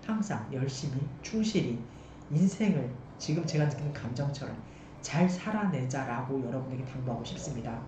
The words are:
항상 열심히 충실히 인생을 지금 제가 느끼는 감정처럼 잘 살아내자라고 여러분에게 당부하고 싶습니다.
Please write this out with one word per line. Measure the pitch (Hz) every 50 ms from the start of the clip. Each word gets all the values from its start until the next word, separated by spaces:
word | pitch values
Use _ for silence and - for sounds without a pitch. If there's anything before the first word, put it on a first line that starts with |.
| -
항상 | - 220 208 202 - 143 113 110 -
열심히 | 139 127 135 143 - - 147 135 127 139 151 - - -
충실히 | - - 220 220 214 - - 185 135 123 117 117 - - - - - - - - - -
인생을 | 143 156 185 190 - - 220 202 165 143 123 120 - - - - - -
지금 | - - 151 170 165
제가 | - - 151 147
느끼는 | 147 127 - 147 147
감정처럼 | 143 - - 120 120 127 143 143 - - 131 117 113 113 - - - - - - - -
잘 | - - 139 156 180 185
살아내자라고 | 180 - - 214 214 214 208 190 160 131 127 127 135 139 131 120 117 120 127 131 135 135 123
여러분에게 | 113 - 131 123 123 127 123 131
당부하고 | - - 131 123 127 117 110 113
싶습니다. | - - - - 156 127 117 113 117 113 117 -